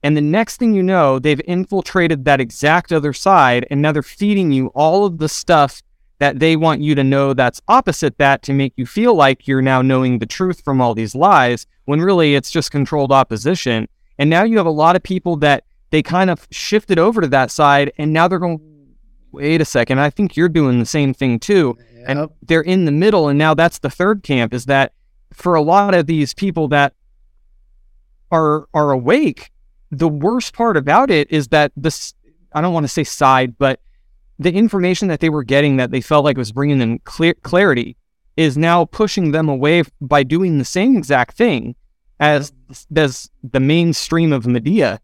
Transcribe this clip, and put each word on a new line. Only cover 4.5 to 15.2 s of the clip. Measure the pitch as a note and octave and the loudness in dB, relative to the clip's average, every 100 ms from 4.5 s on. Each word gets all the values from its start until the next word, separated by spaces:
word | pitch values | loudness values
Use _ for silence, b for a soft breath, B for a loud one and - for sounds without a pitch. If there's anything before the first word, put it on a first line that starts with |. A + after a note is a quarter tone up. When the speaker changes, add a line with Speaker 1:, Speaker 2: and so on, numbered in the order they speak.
Speaker 1:
you | C3+ C3 - | 0 -2 -2
all | D#3 F#3 G3+ | 0 2 0
of | D#3+ | -2
the | D3+ | -6
stuff | - - E3 C#3 - _ _ _ _ | -6 0 2 2 -2 _ _ _ _
that | C#3+ C#3 | -2 2
they | D#3+ D#3+ | 0 2
want | D#3+ D3+ | 0 0
you | D3 C#3+ | 0 0
to | |
know | C3+ C#3 C#3 | 2 2 0
that's | C3+ B2 - - | 0 -2 -2 0
opposite | A#3+ - - D3+ - | 0 2 -4 -4 0
that | C#3 C#3 | 0 0
to | - | -2
make | C#3 C3+ - | -4 -4 -6
you | B2 | -8
feel | - A#3+ F#3+ | 0 2 4
like | C#3 C3 - | 4 2 -2
you're | C3+ | 0
now | C3 C3 | 2 2
knowing | C3 C3 C3 B2 | 2 2 0 -2
the | A#2+ | -6
truth | - F#3 F3 | -4 -4 -4
from | - C3+ | -4 0
all | B2 | 0
these | A2 A2 B2+ | -2 -6 0
lies, | F#3 F3 B2 A#2+ - _ - | 4 4 2 -2 -8 _ -4
when | D3 | -2
really | F3+ F#3 D3+ C#3+ | 2 2 2 0
it's | - | -2
just | E3 - | -6 -4
controlled | D3 C3 D#3 C3+ | -4 -4 -2 0
opposition. | C3+ B2+ A2 B2 F3+ B2+ A2+ A2 _ _ - | 2 0 -2 -4 -2 -2 -4 -4 _ _ -2
And | C#3+ | 2
now | E3 | 2
you | A3 A3+ | 2 0
have | E3+ | 0
a | |
lot | D3+ D#3+ F3+ | 2 2 2
of | |
people | - F#3 | -2 -6